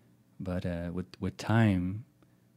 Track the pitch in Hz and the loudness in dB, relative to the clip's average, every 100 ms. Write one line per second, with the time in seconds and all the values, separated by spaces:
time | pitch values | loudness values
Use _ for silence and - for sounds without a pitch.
0 | _ _ _ - 95 90 90 85 85 87 | _ _ _ -10 -4 -2 -2 -4 -4 -6
1 | 90 - 92 - - 113 110 92 90 107 | -8 -6 -6 -4 2 4 6 4 0 -4
2 | - _ _ _ _ | -10 _ _ _ _